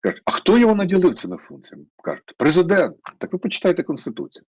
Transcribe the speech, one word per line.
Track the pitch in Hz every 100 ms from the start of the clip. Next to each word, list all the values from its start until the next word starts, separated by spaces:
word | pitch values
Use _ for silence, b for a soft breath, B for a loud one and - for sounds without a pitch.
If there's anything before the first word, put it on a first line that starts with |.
Кажуть, | 196 -
а | -
хто | - - 233
його | 233
наділив | 208 185 190 180
цими | - - -
функціями? | _ 69 - - 73 _
Кажуть, | - 73 - _
президент. | 139 160 170 196 147 - - _
Так | -
ви | 185
почитайте | 220 - 190 175
Конституцію. | - 139 - 110 65 - _